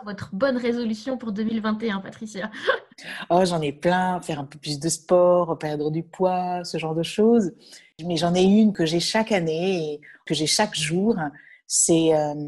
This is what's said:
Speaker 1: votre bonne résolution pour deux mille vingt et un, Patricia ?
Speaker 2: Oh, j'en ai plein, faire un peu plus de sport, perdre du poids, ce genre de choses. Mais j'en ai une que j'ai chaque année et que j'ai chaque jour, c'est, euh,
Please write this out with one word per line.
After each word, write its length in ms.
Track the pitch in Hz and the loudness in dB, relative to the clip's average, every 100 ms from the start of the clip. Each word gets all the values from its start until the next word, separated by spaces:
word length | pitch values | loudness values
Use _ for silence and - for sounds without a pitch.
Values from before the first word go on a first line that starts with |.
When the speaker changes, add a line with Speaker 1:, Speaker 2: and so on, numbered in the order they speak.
Speaker 1:
votre 300 | 208 196 - | -12 -12 -10
bonne 240 | 190 269 247 | -2 0 0
résolution 580 | 240 240 226 220 269 254 | -2 -2 -2 -4 -6 -8
pour 140 | 226 | -6
deux 120 | 202 | -4
mille 180 | 220 226 | -2 -2
vingt 160 | 214 214 | -2 -2
et 80 | 233 | -2
un, 80 | 196 | -4
Patricia ? 500 | 196 - 214 196 214 - - - - - - - - | -8 -14 -12 -10 -10 -6 -2 -2 -6 -18 -14 -12 0
Speaker 2:
Oh, 140 | 170 185 | 2 4
j'en 160 | 170 | 0
ai 100 | 151 | -2
plein, 480 | 143 175 180 185 180 | -2 0 0 0 -4
faire 180 | 175 156 | -6 -8
un 60 | 139 | -8
peu 120 | - | -12
plus 220 | - 143 | -10 -6
de 100 | 165 | -4
sport, 680 | - - 180 180 180 170 147 | -4 2 4 6 4 2 -4
perdre 320 | 156 147 147 | -4 -4 -4
du 100 | 160 | -4
poids, 600 | 165 - 185 180 180 180 | -6 -2 0 0 -2 -6
ce 160 | 175 165 | -6 -6
genre 160 | 156 160 | -4 -4
de 80 | |
choses. 480 | 160 - 220 233 180 - - - _ - | -2 2 4 4 2 -4 -18 -20 _ -12
Mais 140 | 170 165 | -4 0
j'en 160 | 170 | 2
ai 100 | 180 | 4
une 300 | 190 208 214 | 6 6 6
que 100 | 196 160 | 4 0
j'ai 140 | 170 | 0
chaque 320 | - 220 220 | 0 0 0
année 600 | 202 160 160 185 185 156 | 0 0 -2 0 -2 -4
et 80 | 147 - - - | -8 -14 -14 -6
que 80 | |
j'ai 140 | 151 156 | -2 0
chaque 280 | - 208 156 | 0 0 -2
jour, 400 | 151 170 214 190 147 - _ - - | -4 0 0 0 -4 -10 _ -20 -4
c'est, 480 | - - 165 160 156 | 0 2 4 4 2
euh, 180 | 151 151 | 0 -4